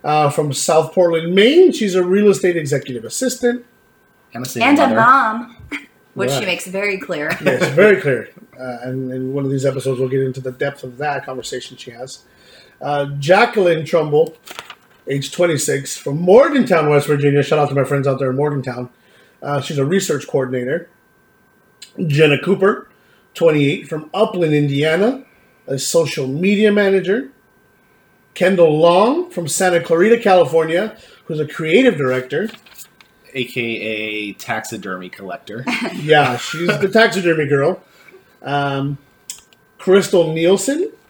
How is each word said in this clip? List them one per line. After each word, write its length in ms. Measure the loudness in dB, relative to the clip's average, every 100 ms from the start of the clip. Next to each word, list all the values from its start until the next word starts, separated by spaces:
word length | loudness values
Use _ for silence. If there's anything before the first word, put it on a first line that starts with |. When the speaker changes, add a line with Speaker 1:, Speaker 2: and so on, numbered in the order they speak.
Speaker 1:
Uh, 240 | 0 0 2
from 220 | 0 -2
South 400 | -2 2 2 2
Portland, 400 | 2 2 2 0
Maine. 380 | 4 6 8 6
She's 240 | 4 0
a 80 | 0
real 240 | 2 4 4
estate 300 | 4 0 0
executive 480 | -2 -4 -4 -12
assistant. 600 | -10 -4 -4 0 -2 -2 -10 _ _ _ _ _ _
Speaker 2:
And 120 | -12
a 40 | -10
single 180 | -2 2
Speaker 3:
And 80 | 4
a 20 | 2
Speaker 2:
mother. 80 |
Speaker 3:
mom, 640 | 4 4 4 2 -4 -12 -20 -16 -16 -18 _ _
which 180 | -6 -4
she 80 | -2
Speaker 1:
Right. 60 | -2
Speaker 3:
makes 200 | -6 -6
very 300 | -6 -4 -6
clear. 400 | -8 -6 -6 -2
Speaker 1:
Yes, 240 | -2 0 0
very 280 | 4 4 4
clear. 260 | 0 -4 -6 -20 -20 -16
Uh, 200 | -14 -10
and 320 | -8 -8 -6
in 200 | -8 -6
one 120 | -4
of 40 | -2
these 140 | 0
episodes, 320 | -2 -2 -6 -4
we'll 80 | -2
get 140 | -2
into 180 | -2 -6
the 100 | -10
depth 320 | -6 -8 -6
of 140 | -16 -8
that 280 | -6 -6
conversation 520 | -8 -12 -10 -12 -12 -18
she 140 | -18
has. 320 | -16 -16 -16 _ _ _ -20 _ _
Uh, 240 | -6 -4 -4 -6
Jacqueline 680 | 2 4 4 2 2 0
Trumbull, 500 | 0 -2 2 2 0 -4 -18 -18 -18 -20 _ _ -6
age 240 | -6 -6
twenty-six, 640 | 0 0 0 -2 -4 -6
from 240 | -10 -6 -2
Morgantown, 680 | 4 6 6 2 2 2 4
West 180 | 2 2
Virginia. 340 | 0 2 2
Shout 160 | 2 0
out 100 | 0
to 60 |
my 100 | 0
friends 220 | 0 0 0
out 120 | -2
there 100 | -2
in 40 |
Morgantown. 540 | -2 -2 -2 -6 -10 -12 _ _ _ _ _
Uh, 200 | -6 -6
she's 160 | -4 -4
a 80 |
research 420 | 0 0 0 -4 -2
coordinator. 640 | -4 -2 -4 -4 -6 -8 _ _ _ _ _ _ _ _ _ -18 -8 -2
Jenna 300 | 4 4 4
Cooper, 460 | 0 2 2 0 -10 _ _ _ _
twenty-eight, 540 | 0 2 4 0 -2 -8
from 220 | -12 -8
Upland, 400 | -2 -2 0 0
Indiana, 680 | 2 0 0 0 2 0 -2 -12 _ _ _ -8
a 100 | -6
social 480 | 0 0 0 -4 -6
media 440 | -2 0 2 2
manager. 600 | 4 2 2 0 -4 -4 _ _ _ _ _ _ _ _ _ _
Kendall 440 | -2 0 4 4 6
Long, 500 | 6 6 4 2 -4
from 160 | -8 -6
Santa 320 | 0 2 0
Clarita, 380 | 0 2 4 4
California, 760 | 6 4 4 2 2 -2 -2 -8 -20 -20
who's 140 | -10 -6
a 80 | -6
creative 500 | -6 2 4 4 2
director. 520 | -2 -2 -4 -4 -6 -10 _ -20 -20 _ _ _ _
Speaker 2:
A 120 | -8
K 160 | -6 -4
A 720 | -6 -6 -6 -6 -6 -8 -8
taxidermy 760 | -12 -8 -8 -8 -12 -10 -10 -12
collector. 540 | -16 -14 -14 -14 -10 -8 -6
Speaker 3:
<laughs> 120 | -6
Speaker 1:
Yeah, 420 | -8 2 2 2 -4
she's 300 | -8 -4 -2 -2
the 100 | 0
taxidermy 560 | 2 2 2 0 0 0
girl. 340 | 0 0 -2 _ _ -20 -20 _ _
Um, 540 | -6 -4 -2 -4 -4 -8 _ _ -20 -20 _ _ _ _
Crystal 520 | 2 4 4 2 2
Nielsen 580 | 0 2 2 0 -2 -4 -8